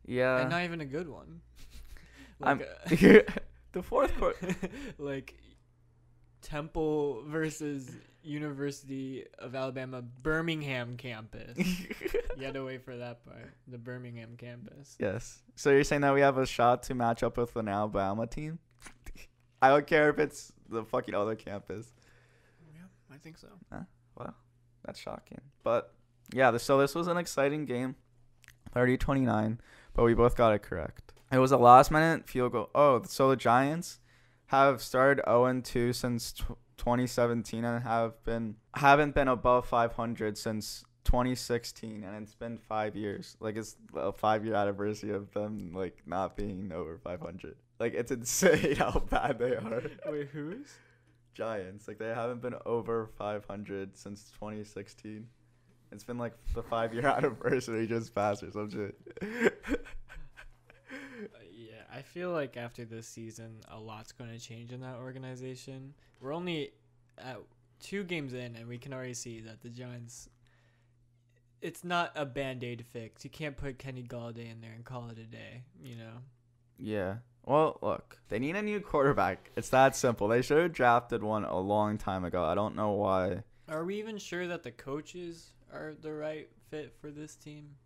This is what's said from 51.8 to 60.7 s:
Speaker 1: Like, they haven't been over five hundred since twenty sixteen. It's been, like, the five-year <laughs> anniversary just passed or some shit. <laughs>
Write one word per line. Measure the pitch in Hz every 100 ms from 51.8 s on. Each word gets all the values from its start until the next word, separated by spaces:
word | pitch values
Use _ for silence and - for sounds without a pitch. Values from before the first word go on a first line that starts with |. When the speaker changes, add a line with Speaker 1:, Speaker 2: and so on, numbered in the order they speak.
| -
Speaker 1:
Like, | 104
they | 110
haven't | 117 117 120
been | 123 - -
over | 117 110 117 110 -
five | 104 104 -
hundred | 101 101 98 98 -
since | 101 101 - -
twenty | 104 107 104
sixteen. | 104 101 - 107 107 117 _ _ _ _ _ _
It's | 104
been, | - 120
like, | 120 - - 117
the |
five-year | 113 117 113 113 135
<laughs> |
anniversary | - 147 110 120 127 123 113 113
just | 117 113 -
passed | 104 104
or | -
some | 101 104
shit. | 101 101 - - -
<laughs> | 208 233 233 - - 262 - - - - - - - - _